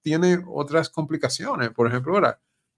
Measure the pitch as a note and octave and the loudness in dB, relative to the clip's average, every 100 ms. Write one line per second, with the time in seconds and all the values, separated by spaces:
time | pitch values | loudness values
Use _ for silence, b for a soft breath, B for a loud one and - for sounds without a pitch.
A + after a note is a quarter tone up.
0 | - D#3 F3+ F3 F3+ C#3 C#3+ D#3 D#3 - | -2 2 4 2 0 -6 -2 0 0 -4
1 | D3+ D#3 B2+ - A#3+ C4 A#2 A2 A#2 B2 | -6 -4 -2 -4 -4 -2 -2 0 0 0
2 | C3+ G3 C#3+ - _ _ _ | 0 2 2 0 _ _ _